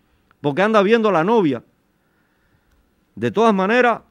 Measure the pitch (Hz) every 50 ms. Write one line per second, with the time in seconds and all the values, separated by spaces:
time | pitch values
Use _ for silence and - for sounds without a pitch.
0 | _ _ _ _ _ _ _ _ - 147 139 175 196 220 220 214 190 202 233 233
1 | 214 214 185 160 160 196 240 226 185 147 127 110 - _ _ _ _ _ _ _
2 | _ _ _ _ _ _ _ _ _ _ _ _ _ _ _ _ _ _ _ _
3 | _ _ - 101 110 120 190 226 233 226 202 190 185 196 233 247 247 240 214 -
4 | - _